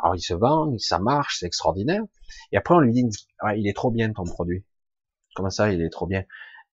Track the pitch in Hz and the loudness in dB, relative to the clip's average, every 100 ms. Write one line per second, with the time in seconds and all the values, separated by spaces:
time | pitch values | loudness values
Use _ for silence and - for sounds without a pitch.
0 | 85 90 - 87 120 156 156 113 - 85 | 0 0 -2 2 2 4 0 -2 -2 0
1 | 107 147 139 - 87 - 78 92 117 202 | 2 0 0 -4 -6 -2 -2 0 0 -2
2 | 220 _ - - - 98 - 170 127 120 | -4 _ -20 -20 -4 -2 4 6 6 4
3 | 120 104 - - 107 107 101 - 131 117 | 0 -2 -12 -6 -4 -2 -2 0 -2 0
4 | 110 104 87 - 87 92 - _ _ _ | -2 -2 -6 -4 -4 -4 -8 _ _ _
5 | _ _ _ - 95 - 107 90 82 - | _ _ _ -6 -4 2 2 2 0 -2
6 | 87 95 - - - - - | -2 -4 -4 -14 -20 -20 -12